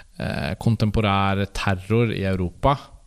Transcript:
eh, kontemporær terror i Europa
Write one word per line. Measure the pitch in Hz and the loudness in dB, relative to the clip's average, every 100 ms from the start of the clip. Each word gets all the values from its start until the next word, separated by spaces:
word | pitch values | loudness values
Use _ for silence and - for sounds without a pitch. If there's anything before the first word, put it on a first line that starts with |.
| - - | -16 -8
eh, | - - 71 | -6 -4 -4
kontemporær | 87 117 110 107 113 104 98 98 98 101 | -2 0 2 2 2 2 2 2 0 -2
terror | - - 92 95 113 117 | -2 -2 -2 0 2 2
i | 92 | 0
Europa | 95 92 90 - 135 139 - - | -2 0 -2 0 0 0 -4 -20